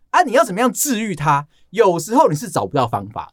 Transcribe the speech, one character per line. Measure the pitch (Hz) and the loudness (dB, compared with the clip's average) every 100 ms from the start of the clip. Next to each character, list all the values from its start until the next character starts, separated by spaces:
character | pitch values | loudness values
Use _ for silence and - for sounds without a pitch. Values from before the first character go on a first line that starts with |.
| _ | _
啊， | 320 | 0
你 | 320 | 2
要 | 240 | 2
怎 | 254 | 0
么 | 185 | 0
样 | 247 | -2
治 | - 294 214 | 0 -2 -2
愈 | 220 | -4
它？ | 156 151 143 147 _ _ | -4 0 0 -2 _ _
有 | 196 202 170 | 2 2 2
时 | 151 | 0
候 | 247 247 | 2 2
你 | |
是 | 147 220 | 2 -4
找 | 127 98 | -6 -4
不 | |
到 | 139 117 | -2 -2
方 | 101 98 | -4 -8
法 | 92 73 | -12 -14